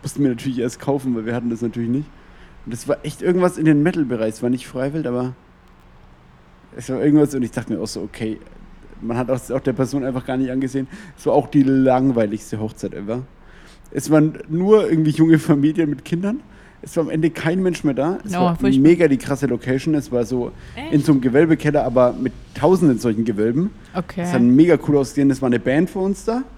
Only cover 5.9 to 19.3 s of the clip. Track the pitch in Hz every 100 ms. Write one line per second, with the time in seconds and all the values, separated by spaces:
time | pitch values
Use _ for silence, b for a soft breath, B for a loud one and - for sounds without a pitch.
5.9 | - - - - - _ - _ - 117
6.9 | 127 151 147 147 135 117 - 117 110 92
7.9 | 107 101 - 110 107 - - - - -
8.9 | - 113 120 123 127 - 127 139 117 127
9.9 | 139 131 127 123 131 131 131 131 135 131
10.9 | B B - - 143 135 151 135 135 131
11.9 | 127 135 120 107 104 - 110 107 - 98
12.9 | 101 101 120 131 - b b b b b
13.9 | - - 156 156 156 - 160 190 214 180
14.9 | 160 156 147 160 160 156 147 143 160 156
15.9 | 139 - 170 196 254 - b b b -
16.9 | - 156 160 160 160 160 185 185 160 147
17.9 | 127 147 196 208 180 180 165 131 135 143
18.9 | 170 165 135 -